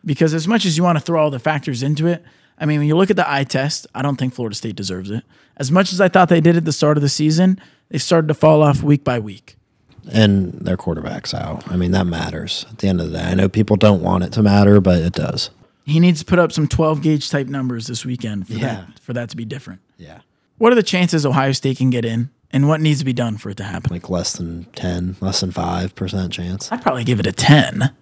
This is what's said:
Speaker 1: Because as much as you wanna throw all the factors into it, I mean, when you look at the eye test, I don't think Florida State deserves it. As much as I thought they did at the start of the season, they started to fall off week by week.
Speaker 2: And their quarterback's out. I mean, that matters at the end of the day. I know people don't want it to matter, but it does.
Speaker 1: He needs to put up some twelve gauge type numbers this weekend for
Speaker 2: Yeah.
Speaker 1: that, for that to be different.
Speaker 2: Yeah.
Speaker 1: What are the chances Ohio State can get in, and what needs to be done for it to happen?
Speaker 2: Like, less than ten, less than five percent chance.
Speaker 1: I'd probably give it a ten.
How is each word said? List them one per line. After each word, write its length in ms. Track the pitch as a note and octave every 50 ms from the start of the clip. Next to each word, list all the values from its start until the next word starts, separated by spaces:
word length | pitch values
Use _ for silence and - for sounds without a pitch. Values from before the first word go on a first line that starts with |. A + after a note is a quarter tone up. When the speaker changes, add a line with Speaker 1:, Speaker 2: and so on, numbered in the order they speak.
| -
Speaker 1:
Because 280 | F#3+ C#3 - D#3+ D#3+ D#3
as 140 | E3 D#3
much 180 | F3+ A3+ A3 -
as 120 | F#3 D#3
you 60 | D#3+ F3
wanna 160 | F3 E3+ D3
throw 220 | - - E3+ D#3+
all 100 | D3+ D3+
the 80 | C3+ B2
factors 420 | - D#3 D#3 C#3+ C#3+ - C3 A2+
into 260 | C3+ C#3 D3+ C#3+ D#3+
it, 160 | E3+ E3+ E3 _ - _ _ _ _ _
I 80 | _ D#3
mean, 140 | F#3+ G3+ G3
when 80 | D3+
you 100 | D3 D3+
look 120 | E3+ G3 F#3
at 60 | G3+
the 140 | F3+ F3+ D3
eye 160 | C#3+ C#3 C#3
test, 420 | - - C3 C3+ D3+ - - - - _
I 60 | A#2
don't 160 | B2+ C#3+ C#3
think 160 | - C3+ B2+ -
Florida 220 | - A#2+ A2 G2+
State 200 | - - A#2+ G2+
deserves 340 | - G2+ F#2 F#2 F#2 F#2 G2
it. 140 | G#2 A#2+ - _ _ _ _ _ _
As 160 | - C3+ B2+
much 220 | D#3 F#3 G3 F#3 F#3
as 80 | F3
I 80 | G3+ F3+
thought 180 | - F#3 F3+
they 140 | E3 F3 E3
did 160 | D3+ E3 E3+
at 80 | E3+ D#3+
the 80 | D#3+ C#3+
start 240 | - - D3 D3+
of 40 | D3
the 80 | C#3+ C#3
season, 480 | - - D3+ D#3 D#3 E3 F#3 F#3 F#3+ F#3+ - - _ _ _ _
they 80 | -
started 300 | C#3+ - - - E3 D#3+
to 60 | D3+ D3+
fall 280 | - - D#3 D#3 D3+
off 220 | D#3 D3 C3+ C3+ -
week 200 | D3 D3 C#3+ _
by 120 | C#3 B2 A#2+
week. 360 | G#2 G#2+ G2 - _ - - _ _ _ _ _ _ _ _ - - -
Speaker 2:
And 420 | - A2+ A2 G2+ G2+ G2 F#2+ F2 -
their 220 | - - - F#2
quarterback's 560 | F2+ - F2+ E2 D#2 D2+ - - - - - -
out. 360 | - - - - - - -
I 60 | E2+
mean, 140 | F2+ F2+ F2+
that 140 | F#2 F#2+ F#2
matters 580 | F2 E2+ D#2+ D#2+ E2+ E2 D#2+ D#2+ - - - - -
at 100 | - -
the 80 | - G2
end 100 | F#2 F2
of 120 | E2+ E2
the 60 | E2
day. 60 | E2 E2
I 120 | F2 F2+
know 120 | F#2+ G2
people 300 | G2 - A2 G#2+ - G#2
don't 240 | F#2+ A2 G#2+ G2+ F2+
want 220 | E2 F2 F#2 F#2 F2+
it 60 | - -
to 100 | A#2 G#2+
matter, 380 | G2+ G2 G2+ G2+ G2+ G#2 G#2
but 180 | F2+ F#2+ F2+ F2
it 120 | D#2+ F2 -
does. 360 | - D#2 - - - - - _ _ _ _ _ _ _
Speaker 1:
He 140 | - D3 E3
needs 200 | F3 F3+ F3 D3
to 60 | -
put 120 | - F3+ F3
up 120 | E3+ E3
some 160 | - - D3+
twelve 340 | - - - D#3+ D#3 D#3 D3
gauge 280 | D3 D#3 D#3 D3 - -
type 180 | - C#3+ C#3
numbers 400 | C3 C#3 C#3 C3 B2+ B2 A#2 A2+
this 180 | - B2 A#2 -
weekend 420 | B2+ B2+ B2 - A2 G#2 G2+ F#2
for 60 | - A2+
Speaker 2:
Yeah. 140 | A2 A2 C3 A2 F#2 F#2
Speaker 1:
that, 120 | G2 - -
for 140 | _ - A#2+
that 160 | B2 A#2+ A2
to 80 | -
be 60 | A2+ A#2
different. 360 | G#2+ A2 C3+ - - F#2 F#2+ _ _ _
Speaker 2:
Yeah. 220 | _ F2 D#2 D#2+ - _ _ _ _ _ _ _
Speaker 1:
What 140 | _ A3 A#3
are 40 | B3
the 80 | A#3 G3
chances 420 | - F#3+ F3+ F3+ E3+ F3 D#3+ C#3+
Ohio 260 | C#3 B2 C3+ C3+ C#3
State 260 | C3+ - - C3+ C3
can 120 | - C3 C3
get 160 | B2 A#2+ A2+
in, 240 | A#2 A2+ A#2 A#2+ C3+ _ _ _ _
and 160 | - C3+ C#3+
what 120 | C#3+ D#3 D#3
needs 200 | D#3 D#3 D3+ C3
to 60 | C3
be 80 | C3 B2
done 240 | B2 A#2+ A2+ G#2+
for 120 | G#2+ - G#2
it 80 | G2
to 60 | - G2
happen? 280 | G#2 F#2 F2+ F2+ -
Speaker 2:
Like, 180 | F2 F2 - -
less 240 | F#2 F2 E2+ - -
than 340 | - F2+ E2+ E2+ E2+ F2 - -
ten, 400 | - - F#2 F2+ F2 F2 F#2 F#2+ -
less 200 | - F#2+ F#2 -
than 100 | - F#2
five 440 | F#2 - F2 F2 F2 F2+ F#2 F#2 _
percent 360 | - F#2+ F#2 G2+ G2 F#2 F2
chance. 400 | - - F2 F2+ F#2 G2 - -
Speaker 1:
I'd 100 | A3 B3
probably 220 | - - C3+ B2 A2+
give 160 | A#2+ B2+ G2+
it 60 | -
a 60 | -
ten. 600 | F2 - - - D3 D3+ A2+ - - G2 B2+ C3+ - _